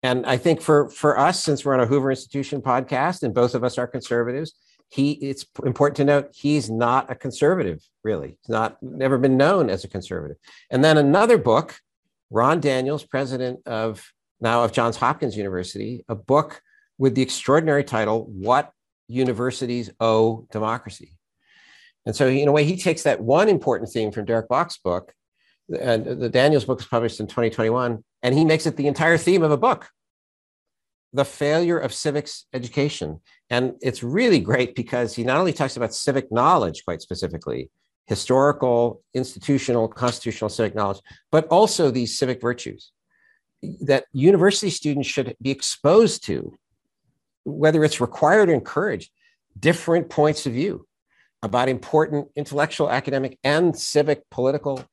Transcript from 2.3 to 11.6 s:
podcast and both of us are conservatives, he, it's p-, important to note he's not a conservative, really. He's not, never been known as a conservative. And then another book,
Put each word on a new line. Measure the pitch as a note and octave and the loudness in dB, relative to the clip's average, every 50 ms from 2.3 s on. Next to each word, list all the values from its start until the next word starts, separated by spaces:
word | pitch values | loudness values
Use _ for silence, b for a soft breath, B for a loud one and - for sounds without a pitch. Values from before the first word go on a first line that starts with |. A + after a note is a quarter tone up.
| - C#3 C3+ - D3 C3+ | -8 -8 -6 -6 -8 -6
podcast | - C3+ B2 C3 C3 B2+ C#3+ B2+ C#3 E3+ F3+ - - | -2 0 0 0 0 -2 -2 -2 0 -2 -2 -4 -6
and | B2 F#2+ | -2 0
both | B2 B2 B2 B2 | 2 0 2 0
of | B2+ A#2 | -2 -4
us | B2 - | -2 -2
are | - B2 | -4 -6
conservatives, | - - B2+ - - A#2+ A#2+ A#2+ A#2+ B2 C#3 D#3+ D#3 _ _ _ _ _ _ _ _ | -6 -8 -12 -6 -2 -2 -2 -2 -2 -4 -8 -8 -10 _ _ _ _ _ _ _ _
he, | - - C#3 C#3+ D3 | -2 0 0 0 0
it's | - C#3 C#3 C3 - - | -4 -6 -8 -8 -10 -12
p-, | _ _ - - | _ _ -6 -4
important | C3+ A#2 - C#3+ D3 C#3+ | -4 2 2 2 2 2
to | - C3+ | 2 2
note | C#3+ C#3+ C#3+ C#3 - _ | 4 4 2 2 -2 _
he's | - - C#3+ D3 D3+ A#2 A2 | -6 -2 0 0 0 0 -2
not | A2 A2+ A#2+ A#2 B2 C3+ B2+ - | -2 0 0 2 2 0 0 -2
a | B2 | -10
conservative, | - - C3+ - - D3 D3 F#3 F#3 C#3 F#2 D#2+ D#2 _ _ _ _ _ | -8 -8 -10 -2 0 2 2 2 2 -2 -4 -6 -8 _ _ _ _ _
really. | G#2+ G#2+ D#2+ C#2 C#2+ D#2+ _ | -4 -4 -4 -4 -10 -14 _
He's | _ - | _ -4
not, | A2+ A2 A2+ A2+ - _ - | -2 -2 -2 -2 -6 _ -16
never | B2+ - - C3 C3 C#3 | -14 -8 -4 0 0 2
been | B2 C3 C3+ C3 | 2 2 2 4
known | C3 C#3 D#3+ G3 F#3+ D3+ A2 | 4 4 4 4 2 2 0
as | F#2 F#2+ - | -2 -6 -6
a | |
conservative. | - - G2 F2+ - F#2+ E2+ D2+ D2 C#2+ _ B B B B B B | -10 -12 -12 -10 -8 -10 -8 -8 -10 -14 _ B B B B B B
And | B2 B2+ C#3+ | 0 2 4
then | D#3 D#3 | 6 6
another | D3+ C#3+ C#3 D3 G3 G#3+ A3+ A#3+ | 6 6 4 4 4 6 4 4
book, | - - B2 A2 C3+ | 4 4 4 2 2